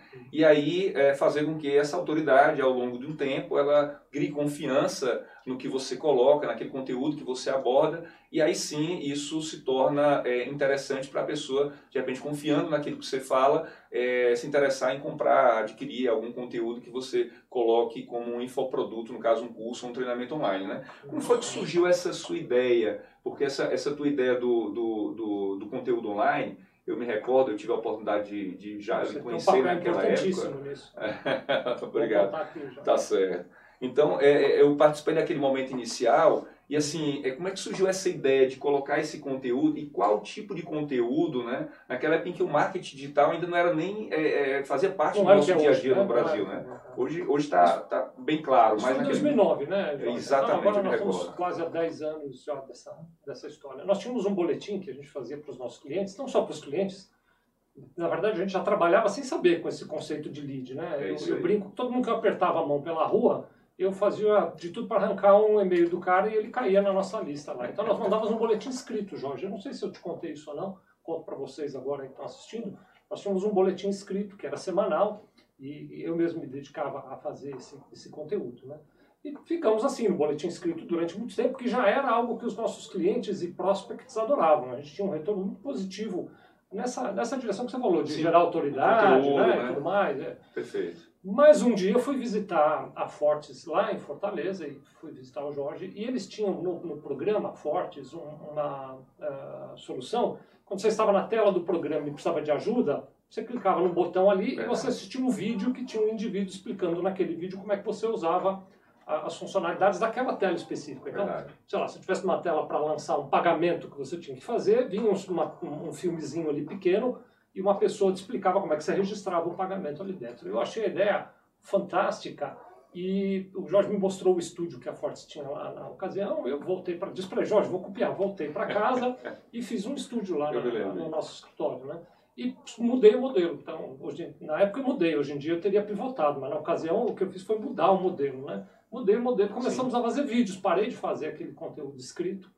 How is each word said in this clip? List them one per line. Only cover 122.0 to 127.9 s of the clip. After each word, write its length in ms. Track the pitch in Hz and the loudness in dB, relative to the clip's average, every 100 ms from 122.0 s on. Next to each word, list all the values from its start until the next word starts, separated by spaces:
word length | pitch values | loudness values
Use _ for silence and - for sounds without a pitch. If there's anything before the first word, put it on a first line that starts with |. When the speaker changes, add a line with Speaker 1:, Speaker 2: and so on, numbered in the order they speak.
| - - 170 - 143 - - - _ | 0 -2 -8 -8 -8 -8 -20 -20 _
Speaker 1:
e 560 | 180 185 196 196 196 190 | -8 -2 0 0 -2 -4
o 120 | 196 147 | -10 2
Jorge 220 | 196 196 | 2 4
me 80 | 202 | 0
mostrou 400 | 190 - 185 175 | 0 2 2 2
o 20 | |
estúdio 400 | - - 170 131 | -2 -6 -8 -8
que 100 | - | -12
a 40 | |
Fortes 320 | - 143 - - | -6 -8 -8 -14
tinha 220 | 156 131 | -12 -10
lá 240 | 120 139 | -8 -10
na 160 | - - | -12 -14
ocasião. 580 | - 185 170 202 311 123 | -10 -8 -4 -4 -4 -4
Eu 140 | 143 | -4
voltei 360 | 170 185 180 170 | -4 -4 -4 -6
pra, 140 | - | -8
disse 160 | - 190 | -8 -6
pra 100 | 226 | -2
ele, 80 | 160 | 2
"Jorge, 240 | 208 - | 2 2
vou 100 | 180 | -2
copiar." 340 | - | -6